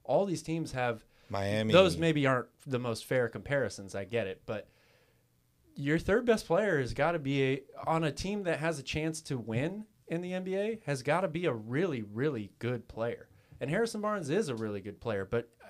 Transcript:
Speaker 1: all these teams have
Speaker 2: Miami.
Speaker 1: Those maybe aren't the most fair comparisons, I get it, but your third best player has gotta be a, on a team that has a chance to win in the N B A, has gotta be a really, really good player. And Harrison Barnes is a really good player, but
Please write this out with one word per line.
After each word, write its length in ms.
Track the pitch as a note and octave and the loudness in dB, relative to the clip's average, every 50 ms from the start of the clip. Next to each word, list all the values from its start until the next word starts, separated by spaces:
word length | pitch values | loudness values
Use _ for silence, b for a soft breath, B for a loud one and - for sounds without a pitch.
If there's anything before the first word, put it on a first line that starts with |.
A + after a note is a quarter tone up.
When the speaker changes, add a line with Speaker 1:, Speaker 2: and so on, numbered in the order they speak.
| b | b
Speaker 1:
all 240 | - B2+ E3 G3+ G3+ | 0 2 2 2 2
these 160 | E3+ - - | -2 -4 -4
teams 300 | - D#3+ E3 D#3 B2 - | -4 -4 -4 -4 -4 -4
have 300 | C3 B2 A#2+ A2+ G#2+ - b b b b b | -2 0 0 -2 -4 -6 b b b b b
Speaker 2:
Miami. 440 | G2+ G2 G2 G2+ G#2 G#2+ A2 A2 A2+ | -2 -2 0 2 2 2 2 6 8
Speaker 1:
Those 240 | F3+ F#3+ F3+ - - | 8 8 8 6 2
maybe 300 | E3 E3 D#3 D3+ C#3 C3 | 2 2 2 4 4 4
aren't 220 | C3 B2 - - _ _ - C#3+ | 4 2 0 -4 _ _ -10 -4
the 100 | C3 A#2+ | -4 -2
most 280 | B2 A#2+ A2+ G#2+ - | 0 -2 -4 -4 -2
fair 220 | - C3+ B2+ B2 A2 | 0 2 2 2 2
comparisons, 680 | - G#2 F#2 - C#3+ C#3 B2 G2+ - - G2 F#2+ - | -2 -6 -6 -2 0 0 0 -2 -4 -8 -12 -8 -8
I 100 | G2 G2 | -8 -6
get 220 | F#2 A2+ A#2 G#2 F#2+ | -2 -2 -2 -2 -2
it, 160 | F#2 - - | -6 -8 -8
but 240 | - A2+ G#2 - - b b b b b b b b b b b b b _ _ _ _ _ _ _ - - | -6 -6 -6 -6 -12 b b b b b b b b b b b b b _ _ _ _ _ _ _ -12 -6
your 200 | C#3+ C#3+ D#3 E3 | 0 2 2 2
third 260 | - - F#3+ A#3+ B3 | 4 4 4 4 6
best 220 | A#3+ A3+ - - - | 4 2 2 4 2
player 320 | E3 F3+ G#3+ G3+ E3+ C#3+ | 2 2 4 4 2 2
has 160 | B2+ A2+ A2 | 2 0 0
gotta 240 | C3+ C#3 E3 E3+ E3 | 2 2 2 2 0
be 240 | C#3+ C3+ C#3 C#3 C3+ | 0 0 2 2 2
a, 180 | C3+ C3+ C#3 - - - - - | 2 2 0 -4 -10 -16 -8 -2
on 180 | - D#3+ E3 E3 | 0 0 2 2
a 80 | D3+ | 0
team 300 | D#3 - - F#3+ G#3 G#3 G3 | -2 -2 -4 -4 -4 -2 0
that 140 | F3 D#3+ C3 | 0 0 0
has 200 | D3+ E3 E3 C#3 | 0 -2 -2 -2
a 40 | C3 | -4
chance 380 | - - D#3 D#3 D#3+ D#3+ D#3+ | -4 -4 -2 -2 -2 -4 -4
to 160 | - - C#3+ B2 | -6 -6 -6 -6
win 480 | G#2+ A#2 A2 A#2 C#3 E3+ F#3+ G#3+ G#3+ - _ _ _ - | -4 -2 -2 0 0 -2 -4 -6 -12 -14 _ _ _ -6
in 140 | E3 E3+ | -6 -4
the 120 | F3+ F3+ F#3 | -4 -4 -6
N 100 | F#3 F#3 | -4 -4
B 120 | F#3+ F#3 | -2 -2
A, 240 | G3 G3+ A3 A#3 A3 - - | 0 0 -2 -2 -6 -4 -4
has 160 | C#3+ B2+ A#2 | -4 -2 0
gotta 240 | C#3+ D3 F3 F#3+ F3 | 2 2 2 2 0
be 180 | D3 E3+ F3+ | -2 0 0
a 80 | D#3+ B2 | 0 0
really, 480 | A2 G#2+ A2+ B2 D3 F#3+ F#3 C#3+ A#2+ | -2 -4 -4 0 0 0 2 0 -2
really 500 | G#2 G2+ G#2 A2+ C3+ D#3 C#3 A2+ G#2 F#2+ - - | -4 -6 -2 0 0 0 0 -2 -6 -8 -10 -4
good 300 | - A#2 B2 A#2 - - | -2 -2 -2 -2 -6 -10
player. 420 | - A2 A2+ A#2+ G#2+ - - - b b b b b b | -6 -4 -4 -4 -4 -6 -10 -20 b b b b b b
And 80 | C#3 C3+ | -4 -2
Harrison 320 | D#3 G#3 A#3 A3+ - G#3+ | 0 0 0 0 -2 -4
Barnes 300 | G#3 G#3+ G#3+ G3+ D#3+ C3 | -4 -2 -2 -2 -2 0
is 180 | D3+ G3+ A3 D3+ | 0 0 0 0
a 60 | B2 | -2
really 260 | A2 A2+ G#2+ G#2 G2+ | -4 -4 -4 -4 -4
good 180 | F#2 G#2 G2 - | -6 -8 -12 -8
player, 240 | - A#2+ G#2+ G2 G2 | -4 -2 -2 -2 -2
but 280 | F#2+ - A#2 A#2 - _ _ - - | 0 -2 -2 -2 -4 _ _ -20 -12